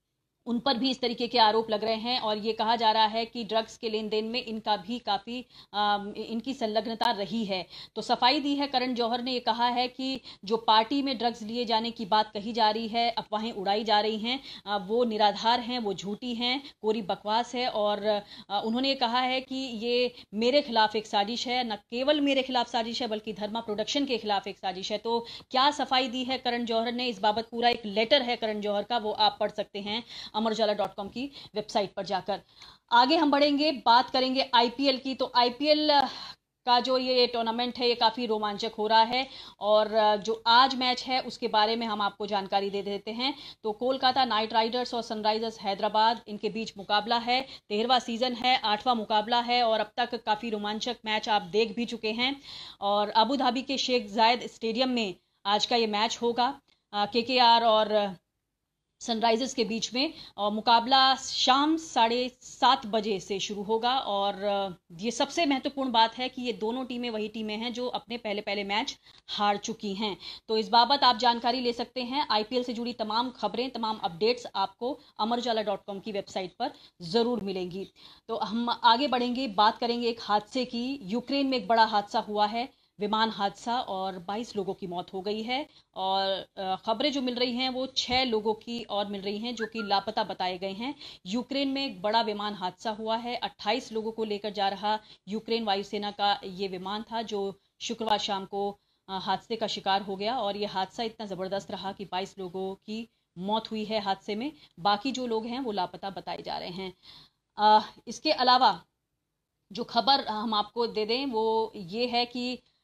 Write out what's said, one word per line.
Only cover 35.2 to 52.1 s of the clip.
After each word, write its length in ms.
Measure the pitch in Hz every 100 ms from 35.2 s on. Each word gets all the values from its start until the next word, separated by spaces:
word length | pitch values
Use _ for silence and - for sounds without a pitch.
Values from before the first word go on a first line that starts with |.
| 254 247
आईपीएल 560 | 247 240 294 302 302 285 254 - - - _ _ 247
का 140 | 240
जो 180 | 240 254
ये 300 | 254 254 240
टूर्नामेंट 500 | 240 226 226 247 240
है 120 | 247
ये 60 | 233
काफ़ी 300 | 226 240 240
रोमांचक 460 | 214 208 202 226 -
हो 100 | 214
रहा 140 | 220
है 260 | 226 247 269 - - -
और, 340 | 202 214 208
अ, 220 | 220 214 214
जो 280 | 190 220 233
आज 280 | 233 262 254
मैच 280 | 254 247
है 180 | 269 262
उसके 260 | 247 - 233
बारे 280 | 220 214 226
में 120 | 226
हम 140 | 208
आपको 240 | 202 - 202
जानकारी 440 | 202 190 202 196
दे 120 | 202
देते 300 | 196 202 214
हैं। 240 | 220 262 294 - -
तो 80 | 220
कोलकाता 540 | 214 247 262 254 262 254
नाइट 280 | 214 220
राइडर्स 400 | 226 226 247 247
और 80 | 240
सनराइजर्स 580 | 226 214 214 220 226 214
हैदराबाद, 640 | 202 196 214 214 226 226 -
इनके 220 | 208 214
बीच 240 | 220 220 202
मुकाबला 400 | 175 208 208 233
है, 240 | 226 247
तेरहवाँ 580 | 262 - _ 208 240 254
सीजन 340 | 240 226 254
है, 240 | 233 254 254
आठवां 380 | 220 208 262 233
मुकाबला 460 | 208 214 214 240
है 220 | 233 247
और 160 | 233 220
अब 120 | 208 -
तक 260 | 240 233
काफ़ी 260 | - 214 233
रोमांचक 480 | 208 208 214 247 220 220
मैच 240 | 214 226
आप 120 | 208
देख 340 | 180 202 226 233
भी 100 | 240
चुके 260 | 233 214